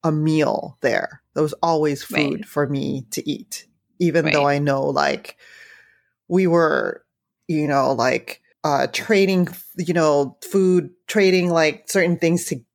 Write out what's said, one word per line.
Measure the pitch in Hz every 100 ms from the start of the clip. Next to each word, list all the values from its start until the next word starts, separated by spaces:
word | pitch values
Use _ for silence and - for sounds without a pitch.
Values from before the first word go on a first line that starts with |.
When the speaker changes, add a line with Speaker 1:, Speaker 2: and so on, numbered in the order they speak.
Speaker 1:
a | 165
meal | 156 156 156 143 - - -
there. | 131 110 - - _
There | -
was | 151 -
always | 170 160 151 139
food | - -
Speaker 2:
Right. | 143 - -
Speaker 1:
for | - 139
me | 139 143 139 -
to | - -
eat, | 143 - - - _ _ _
even | 175 160 156
though | 151 143
Speaker 2:
Right. | 143
Speaker 1:
I |
know, | 143 139
like, | 143 139 147 139 - - - - - - _ _ _ _ _
we | 180 185
were, | 170 160 147 52 - _ _ _ _ -
you | 156 147
know, | 139 131
like, | 131 123 123 - - _ _
uh, | 156 143 -
trading, | - - 208 190 185 175 - - -
you | 170
know, | 170 156 143 139 -
food, | - 202 185 180 180 _ -
trading, | 220 190 185 180
like, | 165 156 - -
certain | 196 175 170
things | 165 170 -
to | 135 _